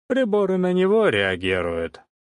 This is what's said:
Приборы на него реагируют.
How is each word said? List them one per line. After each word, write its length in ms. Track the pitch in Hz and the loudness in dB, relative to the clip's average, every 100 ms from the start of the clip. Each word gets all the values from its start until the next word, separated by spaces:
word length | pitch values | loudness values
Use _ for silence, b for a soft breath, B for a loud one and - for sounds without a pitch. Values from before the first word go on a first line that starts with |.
| _ | _
Приборы 500 | 254 254 208 190 185 | -2 0 0 0 0
на 140 | 180 | 0
него 380 | 180 190 220 202 | 2 2 2 2
реагируют. 920 | 110 98 92 92 92 85 85 82 - _ _ | 2 0 -2 -2 -2 -2 -4 -6 -10 _ _